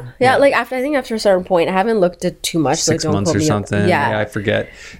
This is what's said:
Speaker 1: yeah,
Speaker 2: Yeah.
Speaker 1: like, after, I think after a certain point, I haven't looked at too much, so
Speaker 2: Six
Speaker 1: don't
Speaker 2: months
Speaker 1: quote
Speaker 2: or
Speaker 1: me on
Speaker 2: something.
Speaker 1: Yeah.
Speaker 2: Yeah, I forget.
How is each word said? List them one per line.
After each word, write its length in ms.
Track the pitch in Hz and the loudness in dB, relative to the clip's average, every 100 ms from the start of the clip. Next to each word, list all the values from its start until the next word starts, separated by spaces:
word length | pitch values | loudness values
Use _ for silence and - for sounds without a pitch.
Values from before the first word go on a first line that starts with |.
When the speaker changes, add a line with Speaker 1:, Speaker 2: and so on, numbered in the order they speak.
| 123 - | -6 0
Speaker 1:
yeah, 120 | 254 | 2
Speaker 2:
Yeah. 40 | 254 | 4
Speaker 1:
like, 160 | 277 | 2
after, 220 | 240 240 254 | 2 -2 -4
I 60 | |
think 140 | 262 294 | -2 -4
after 200 | 254 220 | -4 0
a 40 | |
certain 240 | 214 185 | 2 2
point, 260 | 185 185 160 | 2 0 2
I 40 | |
haven't 260 | 190 214 220 | 0 0 2
looked 240 | 180 180 180 | 0 0 -6
at 160 | 170 | -4
too 160 | - 165 | -4 0
much, 200 | 135 160 | 0 0
so 140 | - | 0
Speaker 2:
Six 100 | - | -2
Speaker 1:
don't 100 | 156 | 0
Speaker 2:
months 180 | 101 101 | 0 0
Speaker 1:
quote 60 | - | 0
Speaker 2:
or 20 | |
Speaker 1:
me 100 | 156 | 0
on 160 | 104 101 | 0 0
Speaker 2:
something. 220 | 101 180 | 0 2
Speaker 1:
Yeah. 200 | 165 139 | 2 0
Speaker 2:
Yeah, 80 | 107 | -2
I 60 | 107 | -4
forget. 440 | 113 101 104 101 - - - | -4 -2 -2 -4 -12 -20 -20